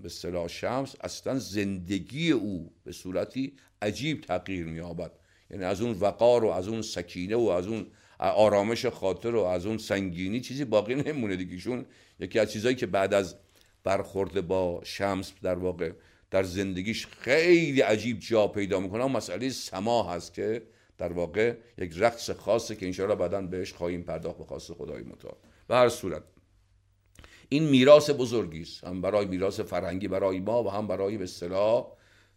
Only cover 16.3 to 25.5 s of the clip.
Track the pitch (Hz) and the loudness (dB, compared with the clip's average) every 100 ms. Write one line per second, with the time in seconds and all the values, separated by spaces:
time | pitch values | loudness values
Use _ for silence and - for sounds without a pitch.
16.3 | 95 92 90 98 92 98 110 - - 113 | 0 0 -2 -4 -4 -4 -6 -8 -10 2
17.3 | 147 170 170 156 135 104 107 113 104 - | 4 8 6 6 4 4 2 0 -6 0
18.3 | 113 98 104 98 95 95 107 135 123 - | 2 2 0 -2 -2 -2 -2 -2 -2 -4
19.3 | 90 131 120 - 92 107 120 87 87 80 | -6 -6 -6 -8 -4 0 2 0 -4 -8
20.3 | - 101 117 - _ _ _ 87 87 85 | -6 -4 -4 -8 _ _ _ -6 -2 -2
21.3 | 98 117 117 - - 92 80 117 - - | 0 0 -2 -12 -10 -8 0 0 0 -8
22.3 | - 95 113 117 107 92 90 95 98 87 | -6 0 0 0 -6 -6 -2 -2 0 0
23.3 | 98 92 90 95 - 87 87 85 82 82 | -2 -4 -6 -8 -6 -6 -4 -6 -8 -8
24.3 | - 78 73 - 85 73 65 - - - | -10 -12 -12 -12 -12 -10 -10 -12 -16 -18
25.3 | - _ | -18 _